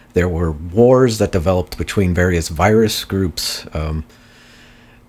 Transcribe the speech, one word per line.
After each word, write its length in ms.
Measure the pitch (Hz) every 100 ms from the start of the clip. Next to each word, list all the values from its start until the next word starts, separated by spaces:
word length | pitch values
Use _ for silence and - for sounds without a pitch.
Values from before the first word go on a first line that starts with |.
| -
There 160 | 90 87
were 240 | 82 85
wars 680 | 76 85 95 120 131 127 107
that 140 | 101
developed 460 | 98 80 92 90 -
between 360 | - - 92
various 340 | 87 90 85 80
virus 560 | 80 95 110 110 -
groups. 640 | - 98 92 - - - -
Um, 320 | 80 78 78 - - - - - - - - _ _